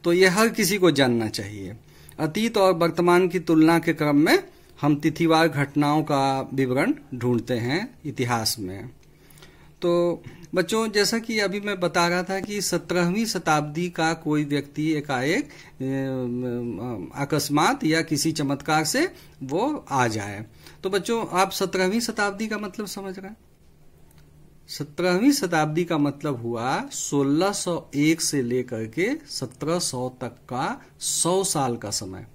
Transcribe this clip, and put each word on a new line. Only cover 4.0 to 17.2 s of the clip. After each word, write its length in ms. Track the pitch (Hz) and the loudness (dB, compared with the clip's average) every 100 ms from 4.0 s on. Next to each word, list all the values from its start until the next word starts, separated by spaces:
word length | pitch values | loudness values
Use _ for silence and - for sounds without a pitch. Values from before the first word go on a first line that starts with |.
| 151 143 | 4 4
में 280 | 165 359 - - - - | 6 4 2 -20 -20 -2
हम 160 | 147 147 | 0 2
तिथिवार 520 | 156 151 165 160 165 | 0 2 4 4 4
घटनाओं 540 | 143 139 147 147 151 | 2 0 2 2 2
का 480 | 151 139 139 135 131 | 2 2 2 0 -4
विवरण 400 | 135 131 127 196 302 - | -2 0 2 0 -2 -6
ढूंढते 400 | 123 123 120 110 | -4 0 0 0
हैं 400 | 123 117 156 220 - | -2 0 -2 -4 -10
इतिहास 520 | 151 110 123 117 110 - | -12 -4 -2 0 -2 -4
में। 320 | 92 98 120 - - - - - - - - - | -8 -10 -14 -18 -20 -20 -20 -20 -20 -20 -20 -4
तो 400 | 175 175 175 165 - - - | 0 2 2 -2 -8 -20 -6
बच्चों, 340 | 180 170 220 226 | -2 0 0 0
जैसा 300 | 208 196 226 | 2 2 0
कि 200 | 226 220 | -2 -2
अभी 220 | 202 202 | 0 -2
मैं 200 | 208 196 | -6 -4
बता 280 | 175 175 170 | -2 2 2
रहा 140 | 180 | 0
था 180 | 180 190 | -2 -6
कि 200 | 190 208 | -4 -4
सत्रहवीं 640 | 185 170 160 180 175 196 | -2 -4 -2 0 0 0
शताब्दी 680 | 226 185 165 151 147 147 175 | -2 -2 0 0 0 -4 -6
का 240 | 170 165 | -2 -2
कोई 300 | 165 165 151 | 0 -2 -2
व्यक्ति 480 | 147 143 143 - 156 | 0 -2 -4 -4 -2
एकाएक, 520 | 151 143 131 135 208 | -2 -2 -2 0 -2
अ, 1800 | 294 - - - 131 135 135 131 123 120 123 120 120 95 123 110 71 - | -4 -12 -20 -8 -4 -4 -4 -4 -4 -4 -4 -4 -6 -6 -8 -8 -10 -8